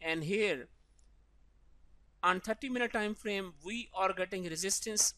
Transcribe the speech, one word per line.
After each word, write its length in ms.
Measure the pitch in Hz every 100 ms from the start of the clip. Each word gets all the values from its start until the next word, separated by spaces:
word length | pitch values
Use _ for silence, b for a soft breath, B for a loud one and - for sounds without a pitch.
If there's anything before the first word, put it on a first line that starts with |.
and 200 | 160 165
here 460 | 156 202 208 143 117 - _ - - - _ _ - - - - - - - -
on 180 | 175 185
thirty 280 | 220 220 277
minute 240 | 247 240
time 220 | 233 208
frame 400 | 214 214 196 190 147
we 240 | 165 233 220
are 180 | 185 190
getting 320 | 185 185 190
resistance 680 | 175 160 190 - 226 214 -